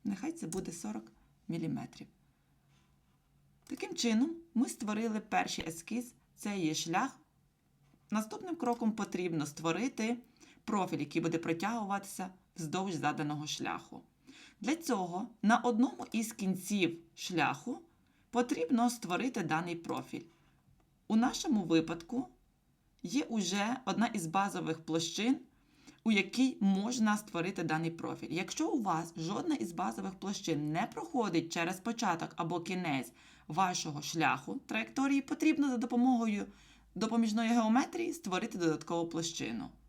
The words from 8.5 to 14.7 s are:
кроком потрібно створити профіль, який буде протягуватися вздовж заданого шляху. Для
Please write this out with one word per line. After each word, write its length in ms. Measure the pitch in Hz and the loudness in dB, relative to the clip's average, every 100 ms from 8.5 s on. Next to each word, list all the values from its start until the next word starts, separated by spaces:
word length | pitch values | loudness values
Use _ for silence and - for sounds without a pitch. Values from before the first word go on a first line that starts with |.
| 330 | -2
кроком 360 | 247 233 220 | -2 2 0
потрібно 540 | 214 196 180 180 160 143 | 0 -4 -2 0 0 -2
створити 720 | 143 165 185 254 - 220 240 - _ - - - | -2 0 2 0 0 -2 -2 -6 _ -20 -14 -2
профіль, 340 | 214 185 151 | 0 0 -2
який 220 | 147 165 | -2 0
буде 160 | 165 165 | 0 0
протягуватися 920 | 165 165 196 233 196 196 196 - 185 - _ - | 0 0 0 -2 -2 -4 -4 -8 -8 -10 _ -8
вздовж 400 | 160 170 196 160 | -4 -2 -2 0
заданого 520 | 139 151 147 147 151 | 0 0 -2 -2 -4
шляху. 540 | - 135 82 - - - _ - - - _ | -4 -4 -4 -8 -18 -20 _ -20 -20 -20 _
Для 140 | 208 | -2